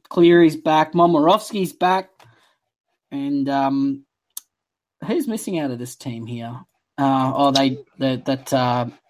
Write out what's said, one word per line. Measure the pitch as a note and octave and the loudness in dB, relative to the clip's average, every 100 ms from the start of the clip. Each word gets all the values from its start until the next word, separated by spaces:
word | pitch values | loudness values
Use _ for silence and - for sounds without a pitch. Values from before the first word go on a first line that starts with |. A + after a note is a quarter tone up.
| - | -6
Cleary's | F3+ E3+ E3+ E3 D#3 | 4 6 6 6 2
back, | D#3+ D#3 D#3 | 0 2 2
Momorowski's | F3 F3 D#3 D#3 G#3+ - G#3 F3+ | 2 4 4 4 2 0 -6 -6
back, | - F3+ F#3 F#3 _ _ _ _ _ _ _ _ _ _ | -2 0 0 -4 _ _ _ _ _ _ _ _ _ _
and, | C#3 C#3 C#3+ C#3 | -8 -4 -4 -2
um, | C#3 C3+ C#3 C#3 C#3 - _ _ - - _ _ _ _ _ F3+ | -2 0 0 -2 -4 -12 _ _ -20 -20 _ _ _ _ _ -4
who's | D#4+ A#3 | -4 -2
missing | A3 - E3+ | -6 -6 -4
out | C#3+ | -4
of | A#2+ | -6
this | B2 - | -10 -12
team | C3+ A2+ A2+ | -12 -10 -10
here? | A#2+ A#2 B2 - _ _ - | -12 -12 -14 -18 _ _ -2
Uh, | C#3 C3+ C3 C#3 | 0 2 0 2
oh, | C#3+ | 2
they, | C3+ C3+ B2 - - | 2 0 -2 -10 -6
the, | C3+ B2+ C#3 | -4 -4 -4
that, | C3 - | -6 -2
uh, | C3+ B2 B2 A#2+ - | -2 0 -2 -4 -10